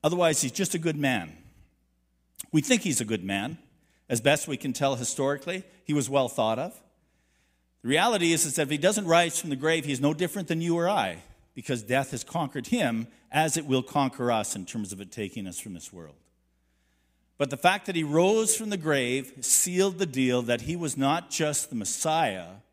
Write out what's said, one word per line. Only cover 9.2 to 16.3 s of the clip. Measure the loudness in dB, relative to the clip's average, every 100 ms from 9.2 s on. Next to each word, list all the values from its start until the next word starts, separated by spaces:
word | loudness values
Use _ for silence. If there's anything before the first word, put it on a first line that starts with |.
| 4 0
from | -4
the | -2
grave, | 2 0
he's | 0 0
no | 2
different | 2 -2 -4 -2
than | -2
you | 0 2
or | 2
I, | 2 0 -4 -14 -20 _ -16
because | -4 -4
death | 0 0 0
has | -6
conquered | -6 -4 -4 -6 -2
him | 0 0 0 -6 _ _
as | 0 2 0
it | 2
will | 0
conquer | 2 0 0 0 0
us | 0 0 -6
in | -8
terms | -8 -8
of | -8
it | -12
taking | -8 -8 -6 -10
us | -10
from | -12
this | -12 -14
world. | -16 -18 -20 _